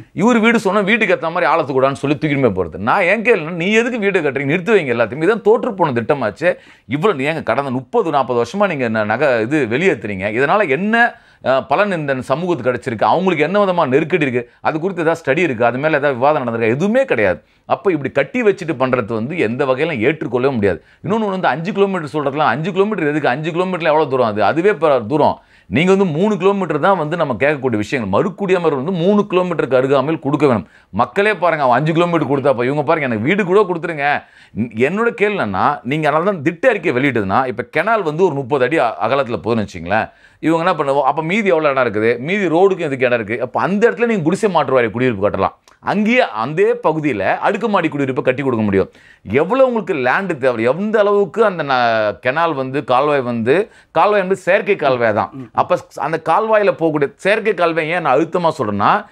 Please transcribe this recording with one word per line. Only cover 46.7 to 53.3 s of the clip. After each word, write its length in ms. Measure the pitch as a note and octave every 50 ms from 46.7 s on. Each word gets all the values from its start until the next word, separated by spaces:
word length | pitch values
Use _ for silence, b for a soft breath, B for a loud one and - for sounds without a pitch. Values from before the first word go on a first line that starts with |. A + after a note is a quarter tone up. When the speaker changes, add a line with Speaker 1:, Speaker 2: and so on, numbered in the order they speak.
| A#3+ - -
Speaker 1:
பகுதியில 540 | E3+ D#3 D#3+ D3 D3+ B2 G2 F#2 A2+ E3
அடுக்குமாடி 520 | - - E3 G3+ G#3 A#3 A3 G3+ F#3 D#3+ D3+
குடியிருப்பை 360 | B2 C#3+ C#3 B2+ B2+ C#3+ -
கட்டி 180 | - B2 A#2+ C#3
கொடுக்க 220 | C3 A#2+ A2 G#2+
முடியும். 260 | G#2 F#2+ F#2+ F#2 - b b b b b b b
எவ்வளவு 440 | F2+ G2+ C3+ D#3+ F3+ A#3+ C4+ C4
உங்களுக்கு 280 | B3+ A#3+ A3+ F#3 E3+ F3+
லேண்ட் 460 | C#3 B2 B2 C#3 F3+ G3 F3+ E3+ C3
தேவை, 240 | B2+ C3 B2 A2 A2+
எந்த 360 | A#2+ C#3+ E3+ G#3 A3 G#3 A3+
அளவுக்கு 440 | G3+ G3+ G3+ G3+ G3+ F#3+ - G3+ A3+
அந்த 180 | G#3 F#3 E3 D3
ந-, 640 | C#3+ C3 B2 A#2+ A#2 A2+ A2 G#2+ G#2 G#2 - -
கெனால் 280 | B2+ C3+ D#3 E3+ E3 D3+
வந்து, 300 | C3+ C3 C3 C3 D3 C3+
கால்வாய் 360 | - B2 B2+ D3 D3+ D3 C#3
வந்து, 480 | B2 A#2+